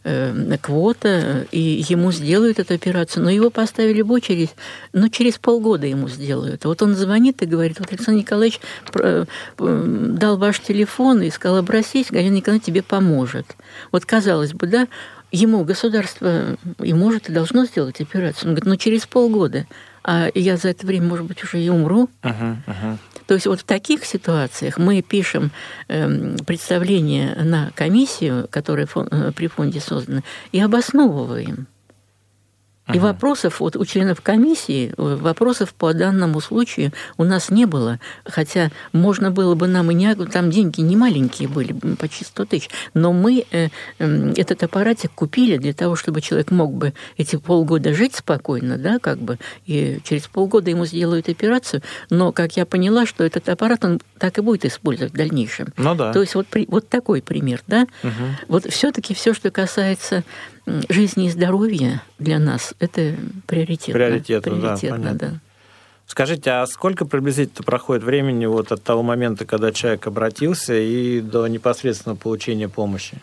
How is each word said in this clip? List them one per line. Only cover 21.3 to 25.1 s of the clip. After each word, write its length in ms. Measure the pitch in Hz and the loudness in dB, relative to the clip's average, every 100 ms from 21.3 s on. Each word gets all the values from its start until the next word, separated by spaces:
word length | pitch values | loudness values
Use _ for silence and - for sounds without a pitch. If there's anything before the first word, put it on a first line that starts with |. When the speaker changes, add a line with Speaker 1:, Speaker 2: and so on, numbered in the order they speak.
| 175 | -10
Speaker 1:
уже 160 | - 170 | -6 -2
и 80 | 170 | 2
умру». 440 | 170 156 214 247 _ | 2 4 4 2 _
Speaker 2:
Ага, 400 | 123 113 113 113 - | -6 -4 -4 -6 -8
ага. 320 | 95 110 110 - - - | -6 -6 -6 -12 -18 0
Speaker 1:
То 80 | |
есть 140 | 190 196 | 2 2
вот 140 | 185 | -2
в 20 | |
таких 420 | - 190 - 302 - | -2 -2 0 -2 -2
ситуациях 720 | 190 - 160 127 - 127 - | -4 0 0 -2 -4 -6 0
мы 240 | 175 196 | 2 2
пишем, 480 | - | 0